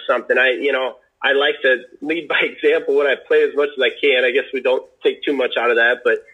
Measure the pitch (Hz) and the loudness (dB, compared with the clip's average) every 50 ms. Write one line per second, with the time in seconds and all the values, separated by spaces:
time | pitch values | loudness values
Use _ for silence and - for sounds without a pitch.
0 | - - 127 120 117 - 123 127 131 131 123 - 139 143 135 131 131 123 110 - | -2 -2 -2 -2 0 0 0 2 2 2 0 0 -2 -2 -2 -2 -4 -4 -8 -10
1 | _ _ _ - - 135 143 139 143 147 147 - - 135 127 120 - - - - | _ _ _ -6 -2 0 0 2 2 0 0 0 0 0 0 0 -2 -8 -20 -12
2 | 135 147 160 170 151 135 - - 170 143 120 - - 147 156 165 151 - 139 143 | -8 -6 -6 -6 -4 -4 -2 -2 -2 -4 -4 -2 0 2 2 2 0 0 0 0
3 | 143 143 127 117 - - 156 151 151 139 131 135 143 143 - 131 131 120 - - | 2 0 0 -2 -2 0 2 2 2 2 0 0 -2 -2 -2 -2 -2 -2 -2 0
4 | - 143 131 127 123 123 120 139 - - - 131 120 131 127 135 - - _ _ | 0 2 2 2 2 2 0 0 -2 -4 -4 -4 -2 0 0 -2 -2 -8 _ _
5 | - 143 131 - - 151 143 131 127 120 - 123 117 120 120 117 117 117 123 - | -2 -2 -2 -2 -2 -4 -2 -2 -2 -2 -2 -2 0 0 2 2 4 2 2 0
6 | - 117 113 107 - - | 0 0 0 -2 -2 -8